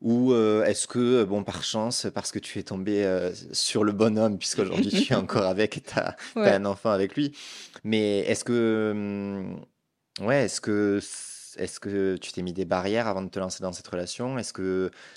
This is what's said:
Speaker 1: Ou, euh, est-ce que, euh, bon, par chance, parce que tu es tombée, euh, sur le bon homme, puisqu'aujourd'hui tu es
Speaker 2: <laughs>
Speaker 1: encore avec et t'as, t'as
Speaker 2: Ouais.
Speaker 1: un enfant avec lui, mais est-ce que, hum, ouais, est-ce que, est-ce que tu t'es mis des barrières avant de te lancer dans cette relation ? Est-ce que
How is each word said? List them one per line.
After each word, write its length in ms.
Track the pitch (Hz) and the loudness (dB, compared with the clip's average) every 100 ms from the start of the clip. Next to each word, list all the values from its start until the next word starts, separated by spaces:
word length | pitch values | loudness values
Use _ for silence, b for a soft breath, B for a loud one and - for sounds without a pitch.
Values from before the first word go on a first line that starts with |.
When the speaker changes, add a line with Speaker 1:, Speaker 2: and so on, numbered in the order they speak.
Speaker 1:
Ou, 300 | 113 120 127 | 2 4 6
euh, 320 | 120 110 107 | 6 6 4
est-ce 240 | 101 98 - | 4 0 -2
que, 120 | 120 120 123 | 0 4 4
euh, 20 | 98 | 4
bon, 180 | 104 | 0
par 180 | 101 90 | -4 -6
chance, 460 | - 110 113 123 107 | -4 -2 -2 -2 -4
parce 180 | 101 - | -4 -6
que 80 | 107 | -6
tu 180 | - 104 | -8 -8
es 60 | |
tombée, 400 | - 95 95 101 | -8 -6 0 2
euh, 300 | 98 92 90 90 - | 2 2 -2 -6 -8
sur 320 | - - 117 | -4 0 2
le 80 | 104 | 2
bon 260 | 101 113 107 | 4 4 4
homme, 200 | 110 101 | 2 0
puisqu'aujourd'hui 540 | - - 95 - 208 | -2 -2 0 2 2
tu 200 | 196 - | 2 2
es 40 | 110 | 0
Speaker 2:
<laughs> 20 | |
Speaker 1:
encore 260 | 95 110 | 2 2
avec 320 | 92 95 107 147 | 2 2 0 -2
et 40 | |
t'as, 320 | - - - - B | -6 -2 -2 -6 B
t'as 80 | 233 | 2
Speaker 2:
Ouais. 100 | 208 | 4
Speaker 1:
un 120 | 98 | 4
enfant 280 | 101 95 113 | 2 0 2
avec 260 | 98 95 - | 2 2 0
lui, 180 | 143 143 B B B B | -4 -4 B B B B
mais 360 | 107 110 104 101 | 0 2 4 2
est-ce 260 | - 107 - | 2 0 0
que, 460 | 120 113 110 107 | 2 2 2 0
hum, 1300 | 104 101 101 101 98 95 90 - _ _ _ _ - 101 | -2 -4 -4 -4 -6 -8 -10 -16 _ _ _ _ -6 0
ouais, 200 | 139 107 | 2 0
est-ce 160 | - | -2
que, 380 | - 104 104 101 - - - - - - | -2 2 2 0 -2 -12 -14 -16 -16 -10
est-ce 220 | 92 - | -10 -8
que 340 | 104 98 95 90 | -6 -2 0 -2
tu 160 | - | -6
t'es 100 | - | -8
mis 100 | 90 | -6
des 100 | 87 | -4
barrières 440 | 87 92 95 110 113 | -2 -2 0 0 0
avant 140 | 95 | -4
de 60 | 95 | -6
te 100 | 101 | -6
lancer 220 | 92 - | -6 -6
dans 120 | 92 | -8
cette 140 | 87 - | -8 -8
relation ? 480 | 90 90 - 123 131 | -6 -6 -6 -6 -6
Est-ce 140 | 104 | -8
que 360 | - 95 92 92 B B | -6 -2 -2 -2 B B